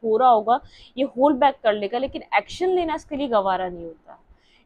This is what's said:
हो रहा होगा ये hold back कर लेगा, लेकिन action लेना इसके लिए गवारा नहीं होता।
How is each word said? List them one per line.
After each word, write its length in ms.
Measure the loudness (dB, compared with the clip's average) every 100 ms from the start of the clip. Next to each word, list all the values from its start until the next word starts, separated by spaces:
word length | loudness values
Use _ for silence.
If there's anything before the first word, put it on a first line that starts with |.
हो 140 | -2 2
रहा 120 | 4
होगा 300 | 4 2 -2 -2 -20 -12 -6
ये 60 | -4
hold 300 | 2 2 4
back 200 | 0 0
कर 100 | -2
लेगा, 240 | -2 -2 -4
लेकिन 260 | -6 -8 -4 -2
action 340 | -2 -4 0
लेना 260 | 0 0 -6
इसके 200 | -8 -6
लिए 120 | 0
गवारा 400 | 0 0 -2 -4
नहीं 160 | -8 -14
होता। 340 | -18 -20 -20 _ _ _ _